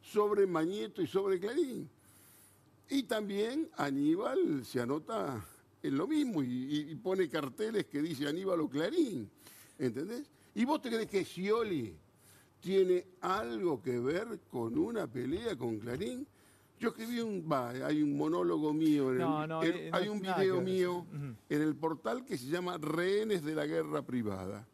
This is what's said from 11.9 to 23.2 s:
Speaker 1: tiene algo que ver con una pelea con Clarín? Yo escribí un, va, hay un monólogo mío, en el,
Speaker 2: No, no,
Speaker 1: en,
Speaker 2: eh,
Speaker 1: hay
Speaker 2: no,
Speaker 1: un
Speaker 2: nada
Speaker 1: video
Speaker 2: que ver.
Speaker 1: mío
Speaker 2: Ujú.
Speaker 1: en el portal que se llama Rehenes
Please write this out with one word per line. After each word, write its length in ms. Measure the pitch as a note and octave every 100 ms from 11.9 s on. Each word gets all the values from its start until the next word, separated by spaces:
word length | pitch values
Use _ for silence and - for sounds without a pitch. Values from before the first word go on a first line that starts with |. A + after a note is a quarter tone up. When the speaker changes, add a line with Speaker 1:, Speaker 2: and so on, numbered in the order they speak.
| F2+ - _ - - - _
Speaker 1:
tiene 460 | E3 F#3+ F#3 F3+ F3+ -
algo 600 | F3 F#3+ A#3 A3+ F#3 C3+
que 160 | B2+ B2
ver 420 | B2 E3 A#3 A3+ -
con 260 | B2+ A2+ D3
una 280 | F#3+ A3+ E3
pelea 500 | A#2+ B2 E3+ A#3 E3+
con 220 | B2 A2
Clarín? 480 | A2+ B2 G#3+ B3 C#4+ - - - _ -
Yo 80 | A3+
escribí 320 | A#3 A3+ A#3+
un, 260 | A3+ G3+ D#3+
va, 200 | C#3+ A#2+
hay 320 | B2+ C3+ D3+
un 140 | D3+ C#3+
monólogo 560 | D3+ E3+ F3 E3 D3+
mío, 380 | D3+ D#3+ D3 C3+
en 60 | B2+
el, 40 |
Speaker 2:
No, 260 | B2+ D3+ D#3
no, 160 | D#3+
Speaker 1:
en, 100 | D#3+ F3
Speaker 2:
eh, 140 | E3
Speaker 1:
hay 140 | - G3
Speaker 2:
no, 60 |
Speaker 1:
un 80 | G#3
Speaker 2:
nada 160 | F#3+ F3+
Speaker 1:
video 140 | F#3+ F#3
Speaker 2:
que 60 |
ver. 100 | F#3
Speaker 1:
mío 220 | F#3 F3+ F3+
Speaker 2:
Ujú. 340 | F3 D3+ C#3+ A2 _
Speaker 1:
en 120 | D3
el 140 | D#3 C#3
portal 480 | D#3+ D#3+ A3 A#3+
que 140 | B3+ F3+
se 80 | B2
llama 320 | E3 F3+ F3
Rehenes 680 | D3+ D#3+ F3 G3+